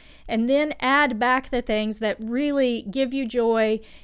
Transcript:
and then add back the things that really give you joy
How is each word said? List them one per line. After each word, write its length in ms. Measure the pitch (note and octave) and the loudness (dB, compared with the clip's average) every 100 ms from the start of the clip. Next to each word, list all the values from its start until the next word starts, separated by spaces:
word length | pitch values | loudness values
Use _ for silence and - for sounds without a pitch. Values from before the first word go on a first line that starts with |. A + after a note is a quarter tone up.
| - - - | -20 -18 -4
and 240 | A3+ A#3 | -2 2
then 240 | C#4 D4+ - | 2 0 -2
add 400 | B3+ C#4 C#4+ G#3+ | 0 2 2 2
back 300 | A#3+ B3+ C4 | 2 0 0
the 120 | A#3+ | -4
things 380 | A#3+ G#3+ G#3+ G#3+ | -2 -2 -2 -2
that 160 | G#3+ - | -4 -4
really 680 | A3 B3 D4 C#4 B3+ A#3 G3+ | -4 -2 0 2 2 0 -4
give 240 | C4 C4 | -2 -2
you 140 | C4+ B3 | -2 -2
joy 540 | B3 A#3 A3+ A3 A3 - - | 0 2 4 2 0 -6 -20